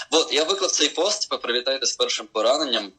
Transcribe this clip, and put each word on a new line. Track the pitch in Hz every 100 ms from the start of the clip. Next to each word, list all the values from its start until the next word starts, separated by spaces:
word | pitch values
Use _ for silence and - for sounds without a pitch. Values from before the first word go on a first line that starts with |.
| -
Вот, | 160 160
я | 139
виклав | 156 190 180
цей | - 151
пост, | 156 185 - -
типу, | 135
«Привітайте | 120 120 135 135 -
з | -
першим | 120 - 110
пораненням». | 110 110 147 147 113 101